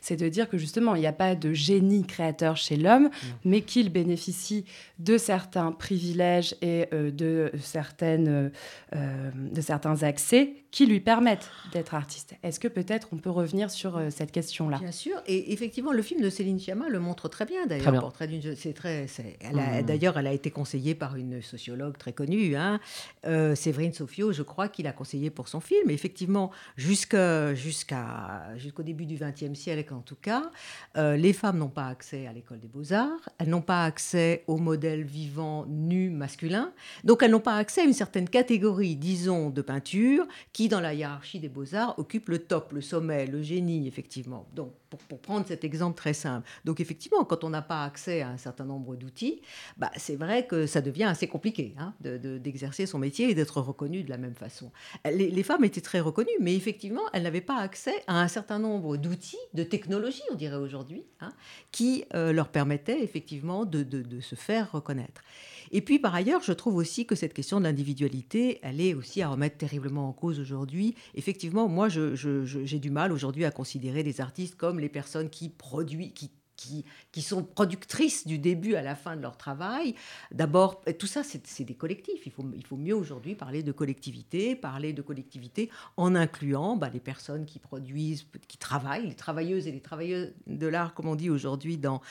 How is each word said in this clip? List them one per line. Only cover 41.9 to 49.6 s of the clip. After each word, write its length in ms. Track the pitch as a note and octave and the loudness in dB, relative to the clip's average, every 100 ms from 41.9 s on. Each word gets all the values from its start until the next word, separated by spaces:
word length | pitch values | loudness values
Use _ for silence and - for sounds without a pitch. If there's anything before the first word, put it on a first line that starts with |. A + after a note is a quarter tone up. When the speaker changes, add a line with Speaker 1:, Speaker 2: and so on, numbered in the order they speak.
| - | -2
Speaker 3:
occupe 320 | D3 A3 - | -4 -4 -2
le 100 | E3 | -2
top, 340 | E3+ E3 - | 0 0 0
le 80 | D3 | -6
sommet, 440 | C#3 E3+ D#3+ D3 C3+ | -4 -2 0 0 -2
le 140 | D3 | -4
génie, 460 | D3+ F3+ F3 D#3+ C3 | -2 -2 0 0 -2
effectivement. 600 | C3 - C3 B2+ A#2+ - E3 | -6 -10 -12 -10 -12 -12 -12
Donc, 180 | B2+ - _ | -12 -14 _
pour, 100 | C#3 | -20
pour 200 | - C3 | -16 -14
prendre 260 | - G3+ F#3+ | -4 -2 -2
cet 180 | D#3+ | -4
exemple 320 | D#3 D#3 F3 E3 | -4 -2 -2 -2
très 180 | D#3 | -2
simple. 340 | D3 D3+ B2 - - | -2 -2 -4 -8 -8
Donc, 160 | D#3+ D#3+ | -4 -4
effectivement, 440 | D#3+ D#3 - G#4+ | -4 -8 2 2
quand 200 | - - | 4 0
on 60 | D#3+ | -2
n'a 120 | D#3 | -4
pas 220 | D3+ D#3+ | -4 -4
accès 380 | C#3+ C#3+ - E3 | -4 -6 -4 -2
à 80 | B2+ | -2
un 80 | B2+ | -6
certain 280 | B2+ B2 C3+ | -10 -10 -8
nombre 300 | C3+ B2+ B2+ | -8 -8 -10
d'outils, 460 | C3 - B3 E4 - - | -12 -6 -6 -6 -10 -18